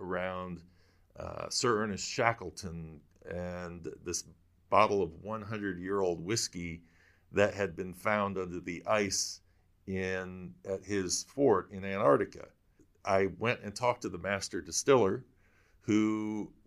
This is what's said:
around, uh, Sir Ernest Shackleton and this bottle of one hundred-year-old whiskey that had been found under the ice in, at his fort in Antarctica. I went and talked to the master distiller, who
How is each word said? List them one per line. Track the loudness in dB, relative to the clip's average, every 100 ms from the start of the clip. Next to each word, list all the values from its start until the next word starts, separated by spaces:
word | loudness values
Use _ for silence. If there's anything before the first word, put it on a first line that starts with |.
around, | -6 -4 -2 -4 -8 -10 -14 _ _ _ _ -14
uh, | -10 -8 -6
Sir | 0 2 2
Ernest | 0 -4 -4
Shackleton | 0 2 2 -4 -10 -10 -10 -12 -14 -20 _ -10
and | -6 -6 -6 -8 -10 -12 -10
this | -6 -6 -8 -18 _ _ _
bottle | 4 6 4
of | 0 -4
one | -10 -8
hundred-year-old | -6 -4 -4 -4 -2 0 2 0
whiskey | -2 -2 -2 -6 -8 -8 -14 _ _ _ _
that | 2 2
had | 2 -2 -4
been | -10
found | -6 0 2 2 -2
under | -4 -6
the | -6 -6 0
ice | 0 2 -2 -4 -8 _ _ _ _ -8
in, | -4 -2 -4 -6 -10 -12 -12
at | -8 -6
his | -2 -2 0 -2
fort | -4 2 6 6 2
in | -8
Antarctica. | -4 2 4 4 2 -6 -18 _ _ _ _ _
I | 2 4 4 2
went | -2 -2
and | -4 -2
talked | 0 0
to | -4
the | -6
master | -2 -2 -4 -6
distiller, | -6 0 6 8 8 2 -4 _ _ _ _ _
who | 2 4 4 2 -2 -4 -6 -12